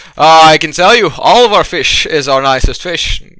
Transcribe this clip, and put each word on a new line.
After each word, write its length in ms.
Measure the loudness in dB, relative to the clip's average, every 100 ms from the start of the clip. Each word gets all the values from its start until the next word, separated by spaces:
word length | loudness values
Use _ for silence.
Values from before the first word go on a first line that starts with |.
| -16 -2
Uh, 260 | 2 6 6
I 120 | 4
can 140 | -2
tell 240 | -2 0 2
you, 160 | 0 -2
all 280 | 0 2 2
of 80 |
our 100 | 2
fish 420 | -2 -4 -4 -2 -2
is 220 | -4 -2
our 140 | -2
nicest 400 | 0 0 -2 -4
fish, 420 | -8 -8 -6 -6 -8 -20